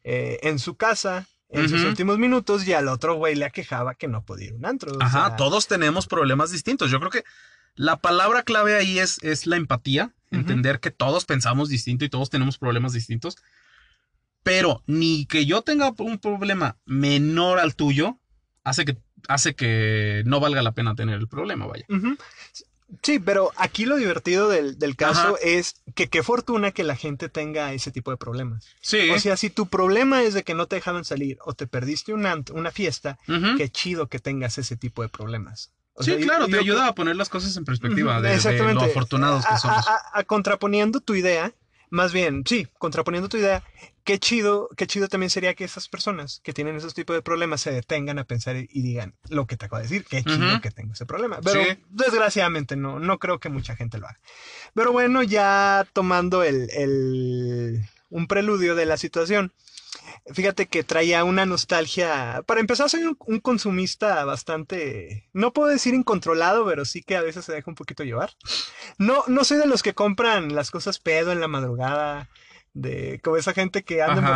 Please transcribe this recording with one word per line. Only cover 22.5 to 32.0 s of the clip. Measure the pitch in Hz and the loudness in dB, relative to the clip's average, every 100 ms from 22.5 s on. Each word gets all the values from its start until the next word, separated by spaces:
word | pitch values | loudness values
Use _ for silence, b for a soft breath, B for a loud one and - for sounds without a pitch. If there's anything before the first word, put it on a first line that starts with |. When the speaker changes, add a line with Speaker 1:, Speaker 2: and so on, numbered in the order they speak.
| B - _ _ 185 | B -20 _ _ -8
Speaker 1:
Sí, | - 294 | 0 0
pero | 180 196 185 - | 2 2 2 0
aquí | 185 - 233 | -2 0 0
lo | 294 | 2
divertido | 214 170 - 180 208 | 0 -2 0 2 4
del, | 190 143 131 | 4 0 -2
del | 147 131 | -4 0
caso | 156 151 | 2 4
Speaker 2:
Ajá. | 175 202 | 2 2
Speaker 1:
es | 170 175 175 - - | 2 2 0 -8 -14
que | - 175 | -6 -2
qué | 165 | 0
fortuna | 156 240 233 233 202 | 0 0 0 0 0
que | 190 | -2
la | 165 131 | -4 -4
gente | 156 143 160 | -6 -8 -8
tenga | - 151 151 147 | -6 -6 -4 -6
ese | 135 156 | -6 -8
tipo | 131 127 | -8 -8
de | 131 | -8
problemas. | - 123 127 113 b b | -8 -8 -6 -8 b b
Speaker 2:
Sí. | - 214 170 | -2 2 4
Speaker 1:
O | 196 | 2
sea, | 202 190 | 2 0
si | 214 | -2
tu | - 202 | -2 -2
problema | 190 185 202 269 269 | 2 4 4 4 4
es | 233 | 4
de | 196 | 0
que | - | -2
no | 165 170 | -4 -2
te | 190 | -4
dejaban | 180 175 | -4 -6
salir | 160 139 139 131 | -4 -4 -4 -6
o | - | -10
te | 127 135 | -8 -6
perdiste | 127 127 151 | -6 -4 -6